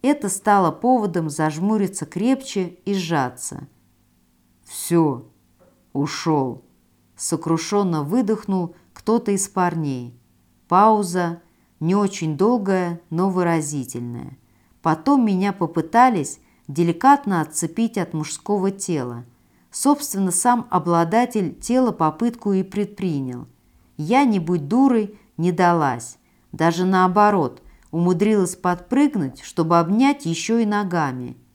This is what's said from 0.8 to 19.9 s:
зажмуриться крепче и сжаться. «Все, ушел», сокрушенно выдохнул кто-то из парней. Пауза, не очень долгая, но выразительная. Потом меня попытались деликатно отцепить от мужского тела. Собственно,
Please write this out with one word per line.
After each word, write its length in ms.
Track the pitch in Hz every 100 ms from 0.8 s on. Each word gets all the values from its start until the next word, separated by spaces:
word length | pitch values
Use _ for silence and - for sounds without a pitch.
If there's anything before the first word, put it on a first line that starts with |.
| 240 254 208 170 160
зажмуриться 760 | 147 156 151 196 220 196 196 151
крепче 720 | 175 226 269 269 202 180 -
и 100 | -
сжаться. 760 | 196 165 165 127 123 - - - _ _ _ _ _ _ _ _ _
«Все, 640 | - - - 170 160 127 - _ _ _ _ _ _
ушел», 720 | 143 143 - 165 151 131 113 _ _ _ _ _ _
сокрушенно 800 | - 160 160 165 - 208 190 160
выдохнул 720 | 143 233 214 214 - 190 175 - _
кто-то 380 | - - 226 226
из 180 | 196 -
парней. 640 | - 180 165 147 131 123 - _ _ _ _ _
Пауза, 720 | 180 214 214 190 180 175 170 _ _ _ _
не 140 | 160
очень 420 | 196 196 196 160 147
долгая, 640 | 202 247 196 190 175 170 _
но 200 | 160 190
выразительная. 1040 | 185 175 165 147 147 123 123 120 120 131 131 _ _ _ _
Потом 420 | 165 156 269 285
меня 280 | 226 190 196
попытались 880 | 196 170 170 160 226 254 208 139 - _ _ -
деликатно 760 | 147 170 170 262 285 202 180
отцепить 560 | 156 - 165 170 226 214
от 160 | 175
мужского 580 | 160 156 - - 202 190
тела. 540 | 196 - 160 123 120 120 _ _ _ _
Собственно, 640 | - 269